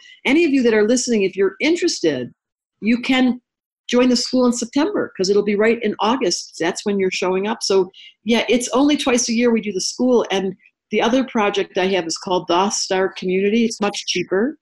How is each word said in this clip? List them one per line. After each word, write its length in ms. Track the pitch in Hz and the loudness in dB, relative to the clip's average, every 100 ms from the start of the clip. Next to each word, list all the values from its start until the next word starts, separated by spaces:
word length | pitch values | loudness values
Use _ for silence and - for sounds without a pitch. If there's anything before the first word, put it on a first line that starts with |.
| - - - | -8 -8 0
any 180 | 302 339 | 2 4
of 60 | |
you 120 | 269 | 4
that 100 | 240 | 4
are 140 | 214 214 | 4 2
listening, 340 | 254 247 226 | 2 0 0
if 120 | 185 190 | 0 0
you're 200 | 196 - | -2 0
interested, 680 | 277 349 349 - 165 131 120 - _ _ _ _ | 0 0 0 0 0 0 -6 -12 _ _ _ _
you 180 | 202 240 | 0 0
can 400 | 247 262 254 240 _ _ _ _ - | 2 2 2 0 _ _ _ _ -2
join 200 | 240 254 | 2 4
the 60 | 240 | 2
school 300 | - 254 247 | 0 2 2
in 60 | |
September 580 | 233 233 285 330 415 - - | 0 -4 -2 -2 -2 -6 -4
'cause 140 | 185 | 0
it'll 140 | 202 | 2
be 120 | 196 202 | 2 0
right 260 | 220 233 | 2 2
in 120 | 214 - | -2 -2
August. 560 | 202 262 214 175 - - | -2 0 -2 -4 -8 -6
That's 240 | 165 185 214 | -4 -4 -4
when 140 | 202 | -2
you're 120 | 190 | -2
showing 340 | - 185 185 202 | -2 -2 -2 -4
up. 160 | 226 | -6
So 300 | - 196 185 - - _ | 0 0 0 -6 -20 _
yeah, 220 | 208 226 - | -2 0 2
it's 200 | 240 247 | 0 0
only 280 | 247 294 294 | 0 2 2
twice 320 | 277 240 - | 0 0 0
a 40 | |
year 180 | 226 240 | 0 2
we 100 | 226 | 0
do 120 | 202 | -2
the 80 | 185 | -6
school. 440 | - - 247 240 - | -6 -2 2 2 2
And 240 | 196 190 190 _ _ _ | -2 -4 -8 _ _ _
the 100 | 208 | -2
other 220 | 220 262 | 2 0
project 540 | 247 233 202 196 180 196 | 0 -2 0 -2 -4 -2
I 100 | 190 | 0
have 180 | 190 165 | 0 -2
is 120 | - | -8
called 300 | - 180 165 | -2 -4 0
The 220 | 170 202 | 0 0
Star 400 | - - 185 190 | -2 -2 -2 -2
Community. 560 | - 185 185 202 226 226 | -4 -2 0 2 2 0
It's 160 | - | 0
much 240 | 202 202 - | -4 -4 -6
cheaper. 500 | 185 175 190 247 320 | -6 -2 -2 -2 -6